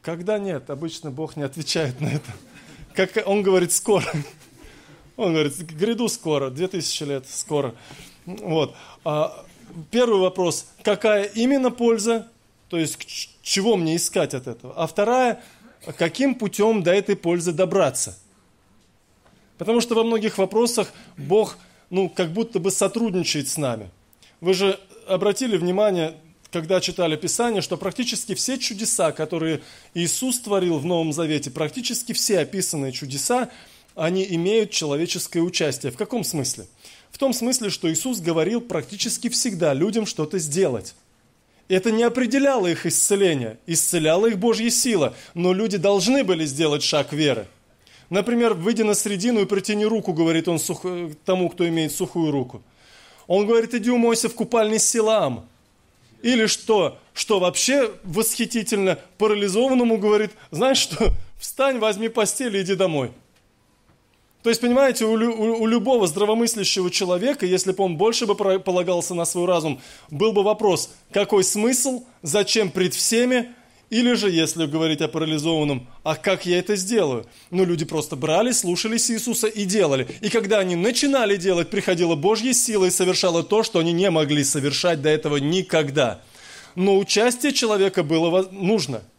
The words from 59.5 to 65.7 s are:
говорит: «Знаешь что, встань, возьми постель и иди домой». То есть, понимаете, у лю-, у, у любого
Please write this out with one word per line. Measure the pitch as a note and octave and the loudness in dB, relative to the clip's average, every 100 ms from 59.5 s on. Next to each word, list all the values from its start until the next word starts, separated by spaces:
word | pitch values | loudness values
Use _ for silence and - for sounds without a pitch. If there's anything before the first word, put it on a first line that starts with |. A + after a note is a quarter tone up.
| F#3+ C4+ C4 A#3+ A3+ | 2 4 4 4 2
говорит: | G#3 G#3 G#3+ - - | 4 2 2 -6 -12
«Знаешь | D#3 B3+ C4+ | 0 2 2
что, | - D#3+ A#3+ - - - | 0 2 2 2 -2 -12
встань, | - - C4+ B3+ | -14 -2 0 2
возьми | A3 G3 A3+ | 0 0 -4
постель | A3+ G3+ - B3+ G3 | 0 -2 0 -2 -2
и | |
иди | F3+ | -2
домой». | F#3+ F#3 D3+ B2 - _ _ _ _ _ _ _ _ _ _ _ _ | 0 2 0 -4 -8 _ _ _ _ _ _ _ _ _ _ _ _
То | A3+ | -2
есть, | A#3 | 0
понимаете, | A#3+ B3 C#4 A#3+ | 2 4 4 4
у | A3 A3+ | 2 2
лю-, | A#3 | 0
у, | A3+ A3 A3+ | 0 0 2
у | |
любого | A3+ | 2